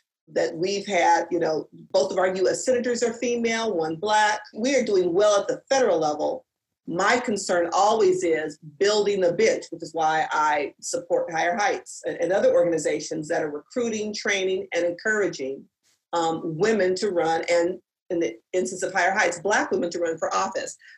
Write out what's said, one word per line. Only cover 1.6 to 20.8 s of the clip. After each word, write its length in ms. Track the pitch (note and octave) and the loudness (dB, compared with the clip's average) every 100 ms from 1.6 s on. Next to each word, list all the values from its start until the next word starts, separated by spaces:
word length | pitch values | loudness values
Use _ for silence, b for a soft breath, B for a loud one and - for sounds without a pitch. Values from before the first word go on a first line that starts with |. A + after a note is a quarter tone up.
| - - - | -6 -14 -2
both 200 | F#3+ - | 0 2
of 60 | - | 2
our 160 | F#3 F#3 | 0 2
U 140 | F#3 | 2
S 140 | - | 2
senators 400 | - A#3+ A#3+ A#3 | 0 0 0 0
are 100 | A#3+ | -2
female, 640 | A3+ B3 A#3+ A#3 A3+ A3+ F3+ | -2 -4 -2 -2 -2 -2 -2
one 220 | D#3+ D#3+ | -2 -4
Black. 420 | G#3 G#3+ G#3 G#3+ - | 0 2 2 0 -6
We 220 | A3+ A#3+ C#4 | -4 0 2
are 80 | A3+ | 2
doing 280 | G3 F3+ | 2 2
well 260 | E3+ G#3 G3+ | 4 4 4
at 100 | F#3+ | 0
the 120 | E3+ - | -4 0
federal 300 | C4+ A#3 E3 | 2 4 2
level. 460 | D3+ D3 D3 - - _ _ _ - | 0 0 -4 -4 -10 _ _ _ -8
My 300 | E3+ G3 B3 | -2 2 2
concern 500 | A#3+ G3+ - F3+ E3+ | 0 -4 0 0 2
always 500 | F3 G3+ A3 F#3+ F3+ | 2 4 4 4 2
is 360 | F3 D#3 D#3 - D#3 - | 2 0 -2 -10 -16 -2
building 400 | G3 G#3+ G3+ G3+ | 0 2 2 2
the 140 | F3 | 0
bench, 320 | E3+ A3 - - | 2 2 0 -4
which 120 | E3 | -12
is 100 | D#3+ | -8
why 320 | D#3+ D#3 D#3 D3+ | -2 0 0 0
I 420 | D#3 D3+ D3 C#3 - | 0 0 0 -4 -8
support 520 | - E3+ - E3+ - | -8 -6 -2 -2 -2
Higher 260 | D#3+ E3 F3+ | -2 0 0
Heights 440 | G3+ - - - E3+ | 0 -2 -8 -12 -8
and, 100 | D3 | -4
and 100 | E3+ | 0
other 220 | G3 B3+ | 2 4
organizations 720 | F3 E3+ D#3+ D#3+ D#3 - D#3+ D3+ | 4 4 2 0 -4 -4 -8 -4
that 160 | E3 | -4
are 80 | D#3 | -4
recruiting, 600 | D3 - B3+ A#3 G#3+ G#3+ | -6 -8 -4 -4 -4 -6
training, 540 | G#3 A3 G3 F#3+ F#3+ G3 | -6 -2 -2 0 -2 -4
and 120 | E3+ E3+ | -2 -2
encouraging, 800 | E3+ A3 G#3+ F#3 D#3+ C3+ C#3 - _ _ _ _ | -2 -2 0 0 -2 -6 -8 -14 _ _ _ _
um, 280 | E3+ E3 E3 | -2 0 -2
women 520 | E3+ D#3 G#3 A3 F#3 F#3 | -4 0 2 2 2 0
to 140 | G#3+ | 0
run, 340 | F3 D#3+ E3 E3+ | 0 0 0 2
and 280 | E3+ E3+ F3+ _ _ - | 2 2 -2 _ _ -6
in 120 | E3+ | -2
the 160 | E3 - _ | -2 -4 _
instance 300 | F#3 F#3 F#3 | -2 -2 -4
of 100 | F3+ | -4
Higher 180 | F#3+ F3+ | 0 2
Heights, 300 | G3 F3+ - | 2 0 0
Black 280 | G3 A3 D4 | 0 0 0
women 180 | G3 E3+ | -2 -2
to 100 | E3+ | -2
run 180 | E3+ E3 | -4 -2
for 160 | F#3 | -4
office. 440 | F#3+ G3 - - - | -2 -2 -4 -8 -12